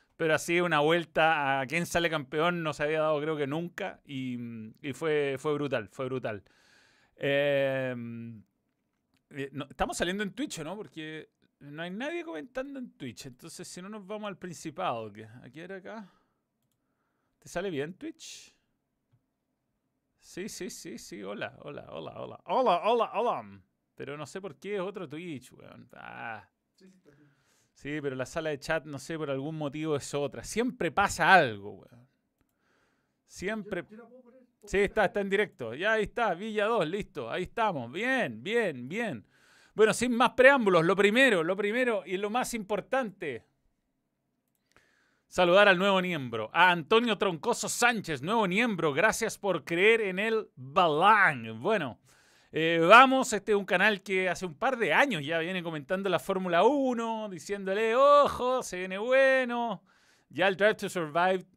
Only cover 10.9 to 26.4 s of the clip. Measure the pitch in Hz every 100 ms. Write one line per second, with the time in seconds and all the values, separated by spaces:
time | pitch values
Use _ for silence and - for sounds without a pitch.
10.9 | 160 156 156 - _ _ _ 143 147 175
11.9 | 190 277 339 330 320 269 - 277 277 247
12.9 | - 135 - 135 123 165 - 180 - 190
13.9 | 220 185 214 208 185 180 151 165 143 180
14.9 | 117 110 104 107 120 123 135 180 190 196
15.9 | 214 185 _ _ _ _ _ _ _ _
16.9 | _ _ _ _ _ 147 175 196 147 147
17.9 | 185 311 - - - - _ _ _ _
18.9 | _ _ _ _ _ _ _ _ _ _
19.9 | _ _ _ - - 196 - 185 - 165
20.9 | 233 - 180 190 208 - - 147 143 -
21.9 | - 147 - 127 - - 208 247 175 185
22.9 | 233 196 185 233 151 104 98 _ _ _
23.9 | - 131 147 143 196 190 135 190 202 180
24.9 | 202 160 151 180 135 - - - - 120
25.9 | - - 120 120 110